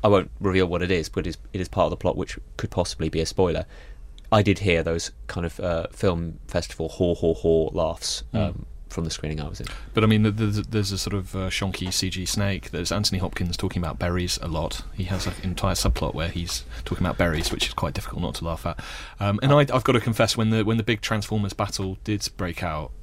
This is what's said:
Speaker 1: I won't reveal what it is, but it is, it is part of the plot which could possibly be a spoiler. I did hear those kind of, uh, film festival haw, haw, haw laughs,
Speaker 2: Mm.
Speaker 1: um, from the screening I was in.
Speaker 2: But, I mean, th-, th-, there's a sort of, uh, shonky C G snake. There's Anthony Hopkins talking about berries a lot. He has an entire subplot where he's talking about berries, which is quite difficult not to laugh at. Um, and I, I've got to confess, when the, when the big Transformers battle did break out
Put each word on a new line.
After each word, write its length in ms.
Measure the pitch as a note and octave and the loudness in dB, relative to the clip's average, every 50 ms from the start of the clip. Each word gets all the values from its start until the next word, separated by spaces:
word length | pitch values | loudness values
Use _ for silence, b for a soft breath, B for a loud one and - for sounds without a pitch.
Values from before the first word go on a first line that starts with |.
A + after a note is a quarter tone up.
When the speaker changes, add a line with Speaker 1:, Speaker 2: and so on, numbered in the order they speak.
| - | 8
Speaker 1:
I 60 | G#2+ | 8
won't 220 | G2+ F#2+ F2 - - - | 6 6 6 2 -6 -2
reveal 260 | F#2+ G2 F#2 F#2+ F#2 | 0 4 6 6 4
what 160 | E2+ E2+ F2 F2+ | 4 2 0 2
it 80 | F2+ | 2
is, 180 | F#2+ F2 D#2+ - | 2 2 0 0
but 180 | - G2 F2 | -4 -4 -4
it 40 | F2 | -4
is, 80 | D#2+ - - - - | -6 -8 -10 -8 -6
it 80 | F#2+ | -4
is 80 | F#2 - | -4 -2
part 180 | - G2 F2 | 2 4 4
of 40 | D#2 | 4
the 60 | E2+ | 4
plot 200 | - - F#2 C2+ | 0 0 0 0
which 220 | - F2 - - - - - - | 0 -4 -6 -6 -12 -12 -14 -10
could 140 | - - - | -8 -8 -4
possibly 380 | - - F2 - - - D#2+ D#2+ | 0 0 0 0 -2 -4 -4 -2
be 120 | - D#2 | 0 0
a 60 | D#2+ | -2
spoiler. 380 | - - - F#2+ F2 E2 D2+ D#2+ B B B B B B B B - - - - - - | -2 2 2 2 2 2 0 -4 B B B B B B B B -16 -16 -16 -2 4 4
I 100 | G#2+ G2+ | 6 6
did 160 | G2+ F#2+ - | 6 4 4
hear 220 | G2+ G2+ E2+ E2 D#2+ | 4 4 4 4 4
those 300 | E2 E2 E2+ - - - - - - | 2 0 0 -2 -6 -10 -12 -12 -8
kind 180 | - F#2 E2+ | -4 -4 -4
of, 140 | E2+ - - | -4 -4 -4
uh, 260 | F#2 F2+ E2+ E2 E2 - - | -2 0 0 0 -2 -4 -6
film 480 | - - G2+ F2 E2+ E2+ E2 D#2+ - - - | 0 2 2 2 2 -2 -4 -6 -10 -12 -2
festival 400 | - F2 E2+ - - - E2 D#2+ | -2 -2 -2 -2 -4 -4 -4 -4
haw, 260 | - - F#2 F2 E2+ | 0 2 4 4 4
haw, 200 | - - E2 D#2+ | 4 4 2 2
haw 360 | - - E2+ E2 D#2+ D#2+ - E2 | 4 4 4 6 6 4 2 0
laughs, 520 | F2 E2 D#2+ E2+ - - - - - - - - | 0 0 0 0 -4 -4 -6 -4 -6 -6 -2 0
Speaker 2:
Mm. 140 | A2+ E2 D2+ | 0 0 0
Speaker 1:
um, 180 | - - - - - - - - | -2 -6 -10 -12 -12 -14 -14 -8
from 140 | - - E2 | -6 -4 -4
the 60 | D#2+ | -4
screening 300 | - - - D2+ D2+ D2+ | -4 -4 -4 -4 -4 -4
I 80 | D2 D2 | -4 -6
was 120 | - - | -6 -8
in. 60 | - B B B B B B | -8 B B B B B B
Speaker 2:
But, 120 | A2+ G#2+ | 4 6
I 20 | |
mean, 160 | A2 A2 G#2+ G#2+ | 6 6 6 6
th-, 140 | A2 G#2 G#2+ A2+ G#2+ G2+ | 4 4 2 0 2 2
th-, 120 | G#2+ G2+ - | 0 -2 0
there's 220 | A2+ G#2+ G2+ G2 G2+ | 0 0 0 0 -2
a 60 | F#2 | -2
sort 160 | - - G2 | -2 -2 -2
of, 200 | G2+ F#2 - - | -2 -4 -4 -4
uh, 160 | F#2+ F#2+ F#2 | -4 -4 -2
shonky 420 | - - G2 F#2+ F#2 - F#2 F2+ F2+ | -2 -2 -2 -2 -2 -2 -4 -2 -2
C 180 | - - F#2 | 0 -2 -2
G 140 | F2+ F#2+ F2+ | -2 -4 -4
snake. 440 | - - - G#2 G2 F#2+ - - - | -2 0 0 2 0 0 -2 -4 -6
There's 220 | - A#2 A#2 - - | -4 -4 -2 0 0
Anthony 260 | G2 G#2 - - F2+ | 0 0 0 0 0
Hopkins 380 | F2+ F2+ - - F#2 F2 E2+ | -2 -2 -2 -2 -2 -2 -2
talking 260 | - - F#2 - F2+ E2+ | -2 -2 -2 -2 -2 -2
about 160 | D#2+ B1+ - | -2 -4 -2
berries 400 | - F2+ F2 F2+ F2+ F2 - - | -2 0 0 0 0 0 -2 -4
a 60 | - | -4
lot. 360 | E2+ D#2+ D#2+ D#2+ - - - - - - | -4 -2 -2 -2 -2 -4 -6 -8 -10 -6
He 100 | - F#2+ | -6 -4
has 220 | F2 F#2+ F2+ - | -2 -2 -2 -2
an 60 | - F2 - - | -4 -6 -4 -4
entire 320 | F#2 F2 - - G2 F2+ | -4 -4 -2 0 0 0
subplot 400 | - - F#2 - - - C#2 - | 2 2 2 2 2 0 -2 -2
where 140 | C2+ D#2+ E2+ | -2 -4 -2
he's 360 | - F2 E2+ E2 - - - B B B B | -2 -4 -4 -4 -6 -8 -8 B B B B
talking 200 | - - - F2+ | -6 -2 0 0
about 140 | F2+ - - | 0 2 2
berries, 320 | F2+ F2 D#2+ D#2+ E2 - | 2 2 2 2 0 -2
which 160 | - - - | -2 -2 -2
is 80 | - - | -2 -2
quite 180 | - - D#2+ C#2+ | -2 -4 -2 -4
difficult 300 | - - - - E2 F2 | -4 -6 -6 -6 -4 -4
not 120 | E2 - | -4 -4
to 80 | - E2 | -4 -4
laugh 200 | E2 E2 D#2+ - | -4 -6 -4 -4
at. 120 | F2 D#2+ B B B B B B B B B | -6 -6 B B B B B B B B B
Um, 220 | G2+ G2+ G2+ G#2 - | 0 0 2 2 4
and 100 | C3+ C#3+ | 6 8
I, 80 | D3 C#3+ C#3 B2+ | 8 6 6 2
I've 80 | B2+ A2+ | 0 2
got 100 | - B2+ | 4 4
to 80 | A#2+ | 4
confess, 360 | - - A2+ - A#2 G#2+ - | 4 2 2 4 4 2 4
when 140 | - A2+ A2 | 2 2 4
the, 140 | A2 A2 G#2+ | 4 4 4
when 120 | G#2 A2+ | 2 2
the 80 | A2+ G#2+ | 2 2
big 160 | G#2+ A#2 G#2+ | 0 -2 -2
Transformers 520 | - - A2 G#2+ G2+ - A2 A2 G2+ G2 - | 0 -2 -2 -2 -2 -2 -2 0 0 -2 -2
battle 440 | - G#2+ G2+ - - G2 F#2+ F#2+ - - | -2 -4 -2 -2 -4 -4 -4 -4 -6 -4
did 240 | - G#2+ G2+ - - - | -2 -2 -2 -2 -6 -6
break 260 | - F#2+ F2 E2+ - F#2+ | -4 -4 -4 -4 -4 -4
out 300 | F2 D#2 D2+ D#2 C2+ - - | -4 -4 -4 -6 -8 -10 -14